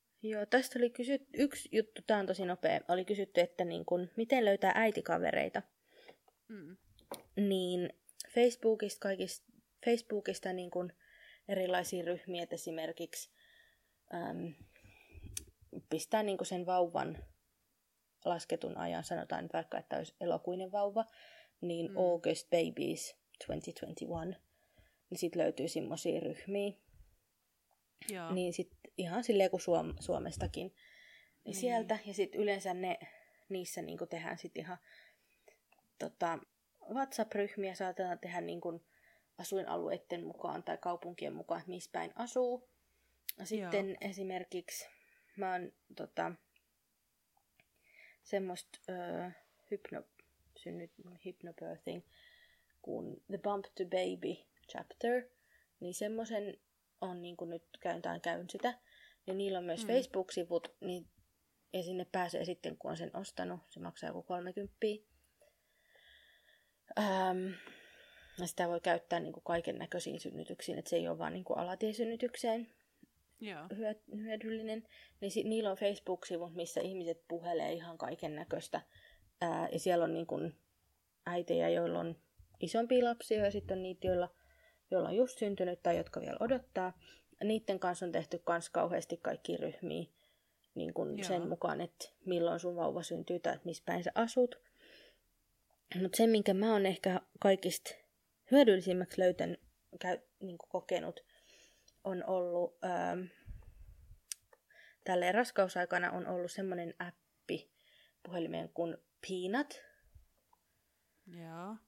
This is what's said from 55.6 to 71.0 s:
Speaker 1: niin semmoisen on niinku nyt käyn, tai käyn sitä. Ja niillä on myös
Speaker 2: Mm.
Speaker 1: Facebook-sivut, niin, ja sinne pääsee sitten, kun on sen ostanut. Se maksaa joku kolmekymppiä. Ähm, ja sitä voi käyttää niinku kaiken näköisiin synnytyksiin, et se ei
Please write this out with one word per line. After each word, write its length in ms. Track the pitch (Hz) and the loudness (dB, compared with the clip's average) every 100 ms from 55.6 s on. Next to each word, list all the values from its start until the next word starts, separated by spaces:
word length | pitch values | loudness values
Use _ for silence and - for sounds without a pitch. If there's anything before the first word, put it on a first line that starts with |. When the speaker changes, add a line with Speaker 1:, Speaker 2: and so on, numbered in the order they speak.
| _ - | _ -12
Speaker 1:
niin 140 | 175 | -8
semmoisen 640 | 180 214 220 220 220 202 190 _ _ _ - | -4 -4 -4 -4 -4 -4 -8 _ _ _ -10
on 220 | 175 175 | -8 -6
niinku 220 | 175 175 | -10 -10
nyt 200 | 170 170 - - | -8 -8 -10 -8
käyn, 220 | 185 170 | -4 -4
tai 180 | 175 170 | -4 -4
käyn 300 | 170 170 175 | -4 -4 -6
sitä. 280 | - 247 240 _ - - _ - | -2 -2 -2 _ -20 -20 _ -6
Ja 80 | |
niillä 240 | 190 196 185 | -2 -2 -2
on 60 | |
myös 180 | 175 165 | -2 -2
Speaker 2:
Mm. 40 | 214 | 2
Speaker 1:
Facebook-sivut, 880 | 247 247 196 185 - 170 170 - - | 2 2 -2 -2 -2 0 0 -2 -10
niin, 280 | 190 180 160 _ _ _ _ _ _ | -8 -6 -10 _ _ _ _ _ _
ja 100 | 190 | -6
sinne 220 | 175 185 175 | -4 -4 -2
pääsee 320 | 190 175 175 | -2 0 -2
sitten, 320 | 165 175 160 156 | -2 -4 -6 -8
kun 120 | - | -6
on 60 | 170 | -6
sen 200 | 170 - | -6 -8
ostanut. 440 | 196 - 180 175 - | -10 -6 -6 -6 -12
Se 120 | - | -12
maksaa 280 | 170 - 165 | -12 -8 -8
joku 120 | 175 | -8
kolmekymppiä. 800 | - 180 180 185 202 - 220 214 - _ _ _ _ _ _ _ _ - - - - - _ - _ _ - - | -6 -6 -6 -8 -8 -2 -2 -2 -8 _ _ _ _ _ _ _ _ -20 -20 -20 -20 -20 _ -20 _ _ -8 0
Ähm, 480 | 208 190 185 185 185 185 - - - - - - - - | 2 4 4 2 -2 -6 -12 -20 -20 -20 -20 -20 -20 -8
ja 80 | 180 | -6
sitä 220 | - 175 | 0 0
voi 120 | 170 | 2
käyttää 400 | 180 170 - 170 | 4 2 2 -2
niinku 200 | 156 170 | -2 -6
kaiken 380 | - 170 170 - | -2 0 0 -4
näköisiin 420 | 165 180 - 156 | -4 -6 -6 -6
synnytyksiin, 580 | - 156 165 - - 170 | -8 -8 -10 -10 -8 -6
et 80 | 165 | -2
se 100 | |
ei 120 | 170 | 0